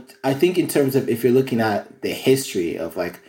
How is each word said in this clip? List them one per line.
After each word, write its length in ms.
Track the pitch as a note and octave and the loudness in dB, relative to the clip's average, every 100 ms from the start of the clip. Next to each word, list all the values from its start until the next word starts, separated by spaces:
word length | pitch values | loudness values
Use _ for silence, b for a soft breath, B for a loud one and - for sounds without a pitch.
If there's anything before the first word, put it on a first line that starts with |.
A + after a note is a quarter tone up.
| - - C3+ | -12 -6 -4
I 80 | |
think 240 | C#3 F3 F3+ | 2 2 2
in 100 | - | 0
terms 300 | D#3 C3+ C3 | 2 2 2
of 100 | - | 0
if 160 | A#2 | 0
you're 80 | B2+ | 4
looking 300 | B2+ C3+ A#2 | 4 2 0
at 400 | A2 G#2 - - | 0 -2 -6 -8
the 80 | F#2+ | -8
history 680 | E2 C3+ C3+ - G2+ E2 E2 | -2 2 2 0 -4 -4 -4
of, 200 | E2 F#2 | -8 -6
like, 240 | F2 - | -8 -8